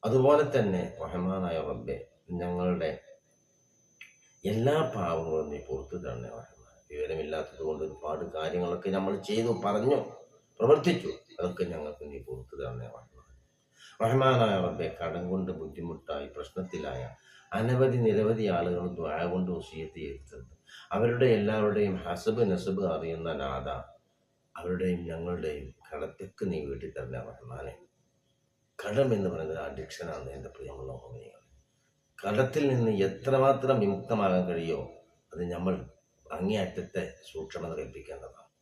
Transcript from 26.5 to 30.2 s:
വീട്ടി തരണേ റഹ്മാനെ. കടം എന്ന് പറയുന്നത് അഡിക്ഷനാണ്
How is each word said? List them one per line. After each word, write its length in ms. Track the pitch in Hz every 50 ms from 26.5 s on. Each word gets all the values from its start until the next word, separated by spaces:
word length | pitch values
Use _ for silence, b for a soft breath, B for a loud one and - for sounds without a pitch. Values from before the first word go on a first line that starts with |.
| 87 76 73
വീട്ടി 220 | 69 69 65 -
തരണേ 340 | - - 69 65 62 64 60 58
റഹ്മാനെ. 460 | 58 - - - 60 62 65 69 67 64 - - _ _ _ _ _ _ _ _ _ _ _ _ _ _ _ _ _ _ -
കടം 300 | - 104 107 120 139 127 113
എന്ന് 160 | 101 95 90
പറയുന്നത് 320 | 82 80 80 78 80 80
അഡിക്ഷനാണ് 680 | 73 71 71 65 - - - - 87 80 76 71